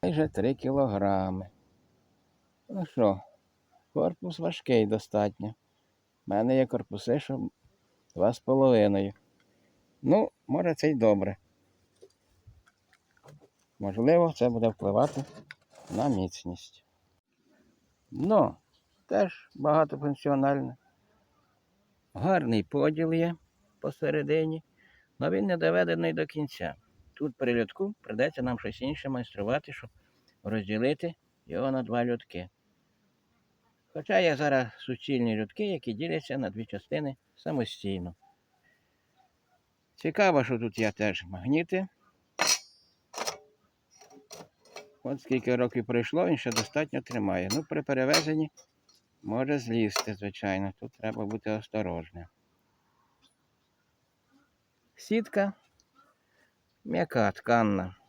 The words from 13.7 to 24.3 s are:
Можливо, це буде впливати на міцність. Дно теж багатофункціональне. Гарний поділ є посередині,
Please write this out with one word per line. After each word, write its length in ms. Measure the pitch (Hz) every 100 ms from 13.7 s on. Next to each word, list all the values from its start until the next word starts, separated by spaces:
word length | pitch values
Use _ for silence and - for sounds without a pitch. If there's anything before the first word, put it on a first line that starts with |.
| _
Можливо, 540 | 101 98 123 170 170
це 160 | 151 123
буде 180 | 117 113
впливати 560 | 107 98 101 143 - 139 - - - _ - -
на 180 | 101 139
міцність. 720 | 107 92 - - 87 - - _ _ _ _ _ _ _ _ _ _ _ _ _
Дно 460 | - 160 214 143 - _ _ _ _ _
теж 440 | 202 190 - - -
багатофункціональне. 1200 | 147 151 151 139 147 139 143 139 139 143 131 123 _ _ _ _ _ _ _ _ _ _ _ _ _
Гарний 500 | 95 151 185 131 113
поділ 500 | - 143 143 156 160
є 220 | 165 165 170 _ _ _ _
посередині, 840 | 143 - 147 151 143